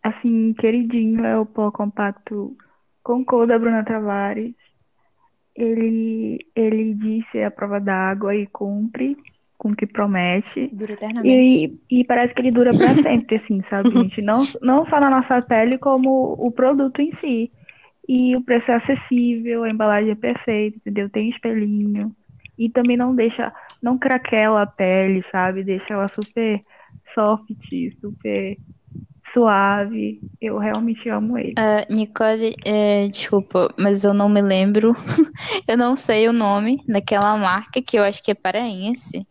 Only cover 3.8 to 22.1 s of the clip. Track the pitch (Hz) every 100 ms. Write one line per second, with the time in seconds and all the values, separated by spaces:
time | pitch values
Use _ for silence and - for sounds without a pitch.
3.8 | 220 226 208 202 202 208 226 240 _ _
4.8 | _ _ _ _ _ _ _ - 233 226
5.8 | 226 226 226 220 220 240 - - 220 220
6.8 | 220 208 214 220 226 233 208 - 202 202
7.8 | 202 190 190 196 202 202 202 - 202 202
8.8 | 220 233 254 285 - _ _ _ 220 208
9.8 | 208 - 202 190 180 180 - - 262 202
10.8 | 214 208 214 233 233 254 254 254 - -
11.8 | _ 247 247 240 240 247 254 240 247 240
12.8 | 349 277 285 247 226 220 - 196 185 202
13.8 | 208 240 208 - 208 226 269 - 247 269
14.8 | 320 302 277 262 254 247 240 233 226 262
15.8 | 277 262 262 262 254 - 240 240 254 277
16.8 | 269 262 294 - 311 233 233 _ - -
17.8 | _ _ - 254 254 254 254 240 233 233
18.8 | - 277 - 247 240 233 233 233 226 220
19.8 | 214 208 214 214 226 247 - 214 214 214
20.8 | - 208 202 214 220 240 233 226 208 208
21.8 | 208 208 208